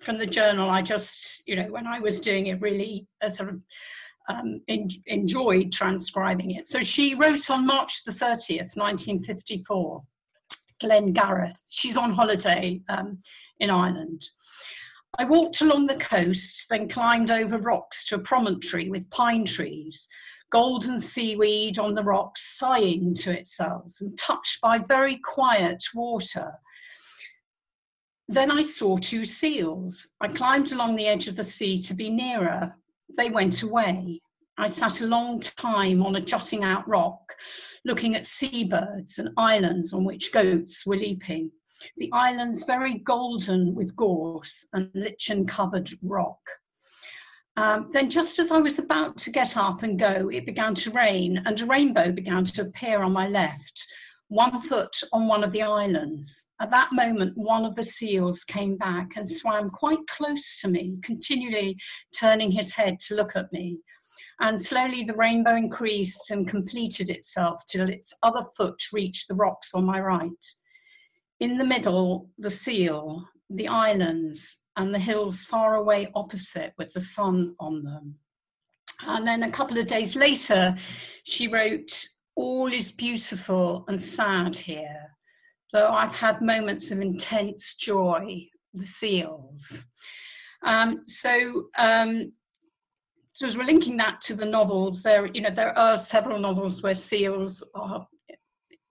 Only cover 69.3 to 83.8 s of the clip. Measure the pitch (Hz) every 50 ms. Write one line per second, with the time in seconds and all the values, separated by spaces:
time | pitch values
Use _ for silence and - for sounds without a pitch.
69.3 | 190 190 208 185 - - - - - 180 185 185 190 190 190 190 180 170 165 175
70.3 | 170 - - - - _ _ _ _ _ _ _ _ _ _ _ _ _ _ _
71.3 | _ - 240 240 247 254 262 254 254 247 - 202 180 185 185 180 180 - - -
72.3 | _ - 202 202 190 - - 262 233 196 180 165 151 151 151 156 156 175 180 -
73.3 | _ _ _ - 196 190 214 - 233 226 220 214 208 190 180 165 165 165 165 156
74.3 | 151 - - - - - _ _ - 202 190 196 202 196 185 233 214 214 208 196
75.3 | 185 - - - 233 226 220 220 220 214 208 208 208 202 202 - - 208 196 -
76.3 | - 185 - - - 165 160 156 - - - - - 185 180 - - - 202 190
77.3 | 185 180 175 175 - - 160 156 156 151 143 143 147 151 147 147 147 - _ _
78.3 | _ _ _ _ _ _ _ _ _ _ _ - - - - 208 220 226 220 233
79.3 | 226 233 226 226 - - 277 277 233 233 226 - 247 220 220 185 - 269 285 294
80.3 | 277 - - - 208 185 180 185 185 - - - - - - - - - - -
81.3 | - - 240 220 226 220 220 220 - - - - - - - - _ _ _ _
82.3 | - - 247 254 254 254 254 254 240 233 185 - - - 233 240 240 226 - -
83.3 | 214 180 - - 185 185 180 175 175 185